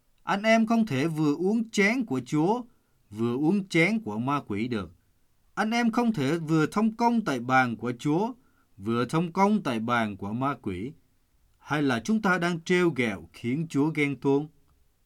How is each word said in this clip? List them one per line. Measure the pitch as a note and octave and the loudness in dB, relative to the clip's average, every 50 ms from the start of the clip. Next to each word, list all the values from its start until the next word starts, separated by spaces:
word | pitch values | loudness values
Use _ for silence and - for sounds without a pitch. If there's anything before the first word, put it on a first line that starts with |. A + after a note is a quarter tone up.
| _ _ _ _ | _ _ _ _
Anh | _ - F#3 G3+ | _ -4 -4 0
em | G#3+ A3 A3+ A3+ A3+ | 2 4 4 4 4
không | A3 A#3 A3+ A3 | 4 2 2 2
thể | - C3+ B2+ D3 E3 | 2 0 0 0 0
vừa | D#3 D3+ D#3 D3 D3 | 0 2 2 2 2
uống | D#3 F3+ G3 A3 A#3+ A3 - | 2 0 0 0 0 -2 -2
chén | - G#3 G3 G#3 A#3+ C4+ A#3+ | 0 2 2 2 2 0 -2
của | - C3 C3 B2+ | -2 -4 -4 -2
Chúa, | - D3+ D3+ D#3+ F#3+ A3+ B3 A#3+ - _ _ _ _ _ _ _ _ | -2 0 0 2 2 0 -2 -4 -10 _ _ _ _ _ _ _ _
vừa | G2+ G#2+ A#2 A#2+ A#2+ | -4 -2 -2 -2 0
uống | C#3 D3+ E3 G3+ G3+ F#3+ - | 0 0 2 0 0 -2 0
chén | F3 E3 E3 G3 A3+ A3 | 2 2 2 2 0 -2
của | A3 G#3 G#3 - | -4 -4 -4 -4
ma | B2 C#3 C#3+ C#3 - | -2 -2 -2 -4 -4
quỷ | - G2+ G2+ A#2 B2+ | -4 -4 -4 -2 -2
được. | A#2 G#2 F2 E2 - _ _ _ _ _ _ _ _ _ _ _ _ | -4 -4 -6 -8 -12 _ _ _ _ _ _ _ _ _ _ _ _
Anh | - G#3+ A3 | -4 -2 -2
em | A#3 A#3+ A#3+ A3+ | 0 0 0 2
không | A3 A#3+ A#3+ A3+ | 2 2 0 0
thể | G#3+ D#3 B2+ C#3 E3 E3+ | 0 0 0 0 0 0
vừa | D#3+ D3 D#3+ D#3 D3+ | 0 0 2 2 2
thông | D3+ - G#3 A3 A3 A3 | 2 2 0 0 0 0
công | - A#3 A#3 A#3 A3+ G3+ | 0 0 2 2 2 0
tại | D#3+ C3+ A#2+ | -2 -4 -4
bàn | A#2 B2+ C3 C3 B2+ A#2+ A2 | -2 2 2 4 4 2 -2
của | F#2+ A2+ B2 A#2+ - | -4 -6 -6 -6 -2
Chúa, | - D3 D3+ F3+ G#3+ B3+ B3 - _ _ _ _ _ _ _ | 0 0 2 2 0 -2 -6 -10 _ _ _ _ _ _ _
vừa | G#2 G2 A2+ A#2 A#2+ B2 | -8 -4 -2 0 0 0
thông | A#2+ D#3+ E3 F3+ E3 | 0 0 0 -2 0
công | E3+ F#3+ G3 G#3 G#3+ G#3 | 0 2 2 4 2 2
tại | - C#3 A#2 A2 | 0 -2 -2 -2
bàn | A2+ A#2+ A#2+ A#2 A2 G#2 G2+ | -2 0 0 0 0 -2 -4
của | F#2+ G2 G2+ | -8 -8 -6
ma | A2+ B2 C3+ C#3+ C3+ C3+ | -4 -2 -2 -4 -4 -4
quỷ. | - G#2 F2+ F2+ G#2+ C#3+ D#3+ - _ _ _ _ _ _ _ _ _ _ _ _ | -6 -8 -6 -6 -8 -10 -12 -16 _ _ _ _ _ _ _ _ _ _ _ _
Hay | _ - C#3+ D#3 | _ -4 -2 0
là | D3 C3+ A#2+ A2+ A2+ | 0 0 0 0 0
chúng | A3 A3 A3 | -2 -2 0
ta | A3 F#3 F3+ F3 | 2 2 2 2
đang | F3 F3 F3+ D#3+ | 0 -2 -2 -4
trêu | - - F3+ F3+ F3+ E3+ | -2 0 2 2 2 2
ghẹo | C3 B2 A#2+ A2 G2 F2+ E2 - | 2 0 -2 -2 -2 -6 -10 -16
khiến | - - - A#2+ C3 D#3+ E3 D#3+ | -16 -8 -4 -4 -2 -2 -4 -2
Chúa | - C#3 D3 D#3+ | 0 0 0 0
ghen | D#3 D#3 C#3+ C#3+ C#3 | 0 0 -2 -2 -2
tuông? | C3+ - C#3 C#3 C#3+ D#3 D#3 - _ _ _ _ _ _ _ _ _ _ | -2 0 0 2 2 0 -4 -10 _ _ _ _ _ _ _ _ _ _